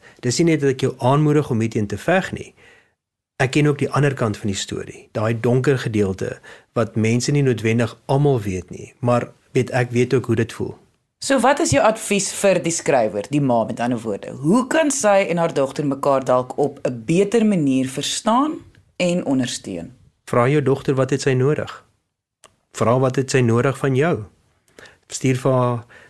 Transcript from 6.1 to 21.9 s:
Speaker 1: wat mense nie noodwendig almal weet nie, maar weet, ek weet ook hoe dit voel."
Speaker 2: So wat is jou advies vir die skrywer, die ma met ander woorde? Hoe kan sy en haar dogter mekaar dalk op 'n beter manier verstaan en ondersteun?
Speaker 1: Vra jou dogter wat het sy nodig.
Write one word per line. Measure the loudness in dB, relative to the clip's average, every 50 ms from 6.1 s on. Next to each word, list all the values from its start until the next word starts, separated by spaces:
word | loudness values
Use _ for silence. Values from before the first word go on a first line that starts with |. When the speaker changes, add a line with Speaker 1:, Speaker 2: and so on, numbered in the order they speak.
| -2 -4 -6 -8 -8 -10 -14 -20 -20 -20 _ _ -4
Speaker 1:
wat | -2 -2 -2 0
mense | 0 0 2 2 0 0 0
nie | 0 2
noodwendig | 2 2 0 0 0 0 0 2 0 -2 -4 -8 _
almal | -2 0 2 2 2 2 0
weet | 0 -4 -6 -6 -8 -10
nie, | -14 -16 -16 -18 -12 _
maar | 0 0 2 2 0 -4 -10 _ _ _
weet, | -2 -2 0 0
ek | 0 -2 -2 0
weet | 0 0 0 2 0
ook | 0 0
hoe | 0 0
dit | 0 0 -2 -4
voel." | -8 -8 -8 -10 -12 _ _ _ _ _ _ _ _
Speaker 2:
So | -4 0 0 2
wat | 4 4 2 2
is | 0 0
jou | 2 2 4
advies | 2 2 0 -2 -2 -2 -2 -2 -4
vir | -4 0 2 2 2 2 0
die | -2
skrywer, | -4 -4 0 2 2 2 2 2 0 -4 -4 -2
die | 0 0
ma | 2 2 2 2 0
met | 0 -2 -4
ander | -2 -2 -2 -2
woorde? | -4 -6 -6 -6 -8 -12
Hoe | -10 -4 0 2 2 2 2 2
kan | 0 0 0 0
sy | 0 0 2 4 4 4 2 2
en | 0 0
haar | 0 0 0
dogter | 0 -2 -2 -2 -2 -2
mekaar | -2 -2 0 0 2 2 2 2
dalk | 2 2 2 2 0 -2 -2
op | -2 -2 -2 -4 -6
'n | -6 -6 -6 -4
beter | 0 2 2 2 2 2 2 2
manier | 2 2 2 2 2 2 0 0 -2
verstaan | -4 -6 -6 -6 -6 -4 -2 0 0 2 0 -2 -4 -8 -14 -20 -20 _ _ _ _ -4
en | -2 -2 -2 -2 -2
ondersteun? | -2 -2 -2 -2 -2 -6 -8 -10 -10 -10 -10 -10 -12 -16 -20 _ _ _ _ _ -2
Speaker 1:
Vra | 0 2 2 4
jou | 2 2
dogter | 2 2 0 0 0 -2 0
wat | 0 0 0
het | -2 -2 0
sy | 0 0
nodig. | 2 2 0 0 -2 -4 -8 -12 -16 -20 _